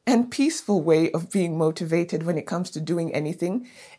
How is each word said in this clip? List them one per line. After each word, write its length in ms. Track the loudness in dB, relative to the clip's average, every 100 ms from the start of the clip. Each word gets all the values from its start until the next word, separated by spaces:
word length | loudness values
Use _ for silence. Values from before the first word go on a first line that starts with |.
| 2
and 240 | 2 2
peaceful 500 | 2 0 0 0 2
way 300 | 4 4 4
of 220 | 0 -2
being 260 | 0 0 2
motivated 640 | 0 0 0 0 0 -2
when 160 | -2 -2
it 80 | -2
comes 240 | -4 -4
to 100 | -6
doing 320 | -4 -2 -2
anything 540 | -2 -4 -4 -2 -4 -6 -20 -20